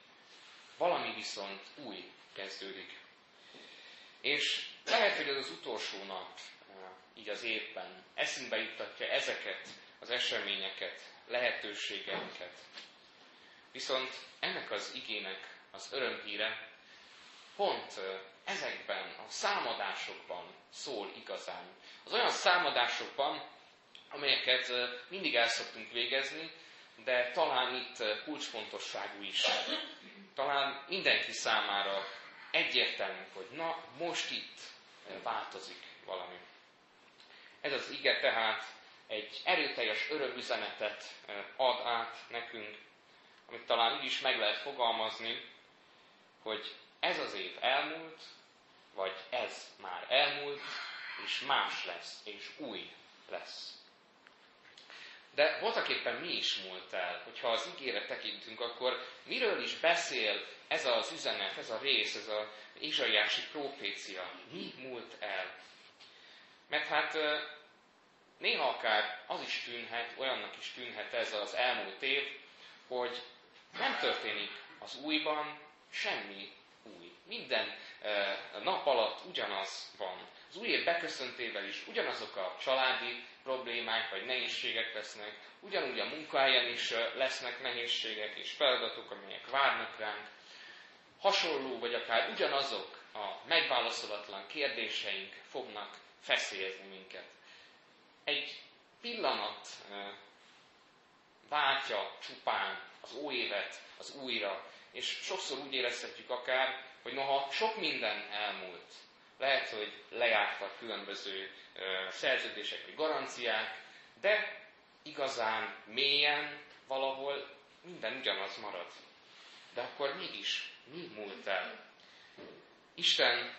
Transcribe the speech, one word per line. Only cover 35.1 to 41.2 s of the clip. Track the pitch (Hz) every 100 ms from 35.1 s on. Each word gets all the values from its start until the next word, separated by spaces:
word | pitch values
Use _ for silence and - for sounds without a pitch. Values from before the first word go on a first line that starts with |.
| 95
változik | 95 110 - 98 - - - -
valami. | - 95 90 90 - - - - - - - - - - - -
Ez | 147
az | 131 -
ige | - 135 117
tehát | 135 113 113 110 - - - - -
egy | 107 107 -
erőteljes | - 175 143 - 113 107 -
örömüzenetet, | 151 135 123 117 117 104 - 107 - - -